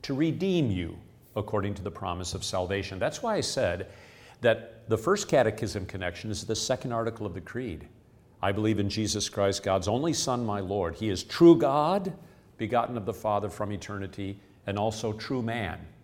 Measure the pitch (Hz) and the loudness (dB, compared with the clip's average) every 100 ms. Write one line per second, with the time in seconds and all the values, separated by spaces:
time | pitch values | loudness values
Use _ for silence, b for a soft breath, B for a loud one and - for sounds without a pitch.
0 | - 135 160 147 190 175 131 92 85 - | -4 0 0 0 0 2 2 0 -4 -8
1 | - - - - 101 107 98 104 92 - | -16 -20 -8 -6 -2 -2 -2 -4 -8 -6
2 | 92 87 90 95 - 92 92 98 98 95 | -6 -4 -6 -6 -4 -4 0 -2 -2 -2
3 | 127 156 233 202 - - 107 90 95 B | -4 -2 -2 -2 0 0 0 0 -6 B
4 | B B B B 117 113 - - - 110 | B B B B 2 2 -2 -18 -2 0
5 | 165 202 - 147 110 107 107 104 92 95 | 2 0 4 4 4 2 -4 -4 -6 -6
6 | 90 87 110 101 113 107 - 127 131 117 | -6 -6 -6 -6 -4 -4 0 -2 -2 -2
7 | 113 113 104 92 - 120 127 78 - - | -2 -4 -8 -8 -10 -8 -6 -8 -12 -20
8 | - - - - 95 104 110 104 101 107 | -20 -20 -20 -4 -2 2 2 2 2 0
9 | 104 107 - - 98 95 98 95 90 117 | -2 -2 -2 2 2 2 2 2 2 0
10 | 165 160 - 123 117 104 92 101 85 82 | 0 0 0 0 0 -2 -2 -2 -2 -2
11 | 110 92 - - 170 165 143 143 151 196 | -2 -2 -4 8 10 10 8 2 2 0
12 | 190 - B B B - 113 120 117 120 | -2 -8 B B B -8 0 0 0 -4
13 | 101 104 110 104 101 - 104 101 - 101 | -6 -4 -2 0 -2 -6 -6 -6 -8 -8
14 | 98 - 98 101 B B - 101 107 110 | -8 -8 -8 -8 B B -4 0 0 -2
15 | 113 107 - 131 113 117 95 82 82 - | -6 -6 -4 -4 -2 -2 -4 -6 -14 -20